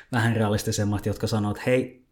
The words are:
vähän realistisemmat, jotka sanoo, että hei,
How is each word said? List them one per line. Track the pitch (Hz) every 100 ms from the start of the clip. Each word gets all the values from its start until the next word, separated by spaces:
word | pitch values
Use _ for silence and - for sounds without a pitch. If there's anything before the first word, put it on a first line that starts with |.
| -
vähän | 123 117 107
realistisemmat, | 107 107 - 110 104 101 107
jotka | 98 -
sanoo, | 110 104
että | 101 -
hei, | 127 127 - _